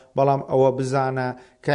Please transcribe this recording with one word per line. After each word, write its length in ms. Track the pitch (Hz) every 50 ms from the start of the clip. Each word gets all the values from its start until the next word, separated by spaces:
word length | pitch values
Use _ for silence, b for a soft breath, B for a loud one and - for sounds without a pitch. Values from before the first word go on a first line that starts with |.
| B B _
بەڵام 280 | 135 139 139 139 135 135
ئەوە 220 | - - 131 135 131
بزانە 580 | 127 127 135 127 131 139 131 131 131 131 127 123 123 B B B B B
کە 120 | - -